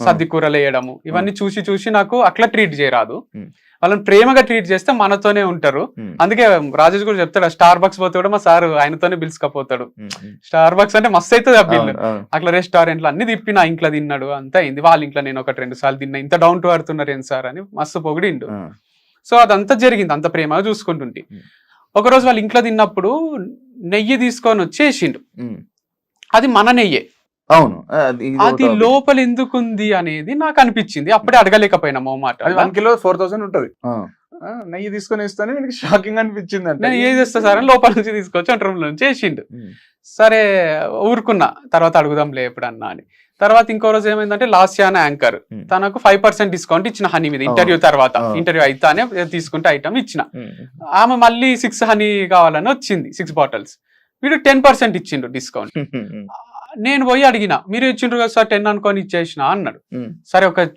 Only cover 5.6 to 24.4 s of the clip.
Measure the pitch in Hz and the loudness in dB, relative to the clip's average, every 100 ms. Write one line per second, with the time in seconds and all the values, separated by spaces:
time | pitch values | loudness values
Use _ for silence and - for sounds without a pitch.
5.6 | 147 139 214 - 104 - 175 226 226 175 | -2 -2 -6 -10 -8 -2 0 4 4 4
6.6 | 147 147 160 202 208 196 165 196 170 - | 0 2 2 2 -2 -2 -2 0 0 4
7.6 | 175 180 190 190 185 180 196 208 190 170 | 6 6 2 0 -4 -2 -2 0 4 4
8.6 | 170 151 143 160 180 180 160 160 147 143 | 4 0 0 0 -2 -2 -8 -6 -6 -6
9.6 | 131 123 120 - 104 - 107 104 _ 165 | -6 -8 -8 -16 -18 -18 -20 -20 _ 2
10.6 | 160 180 202 214 220 175 - 233 247 233 | 4 4 2 2 2 0 2 2 6 4
11.6 | 175 120 110 - 110 107 104 156 170 175 | 4 2 -2 -4 -6 -6 -6 -4 -2 -2
12.6 | 180 175 165 165 156 151 233 220 214 202 | 0 2 2 0 -4 -2 -4 -4 -2 0
13.6 | 165 165 160 151 147 139 135 139 135 185 | 0 0 -2 -2 -6 -6 -6 -8 -2 0
14.6 | 147 139 165 160 143 143 139 131 127 131 | 0 0 2 2 0 -6 -6 -6 -8 -8
15.6 | 127 123 139 135 139 139 139 170 170 180 | -8 -6 -6 -4 -8 -8 -2 2 2 2
16.6 | 175 165 156 156 143 135 131 135 127 156 | 0 0 -2 -6 -6 -8 -6 -8 -8 -12
17.6 | 196 202 151 180 156 151 190 143 113 104 | -12 -8 -8 -6 -6 -4 -4 -4 -8 -12
18.6 | 82 104 _ _ _ _ - 240 226 202 | -14 -18 _ _ _ _ 2 4 6 4
19.6 | 208 226 254 226 175 147 165 165 151 160 | 0 2 2 2 -2 -2 -2 -2 -2 -2
20.6 | 208 208 - 165 127 - - 104 _ _ | -2 -4 -6 -8 -8 -14 -20 -20 _ _
21.6 | _ _ _ 202 226 262 254 226 208 240 | _ _ _ 0 4 4 4 0 2 0
22.6 | 233 220 214 202 185 294 330 277 190 - | 2 0 0 0 -2 -2 -6 -8 -12 -16
23.6 | _ - 175 202 214 262 247 233 | _ -16 -4 -2 0 0 -2 -2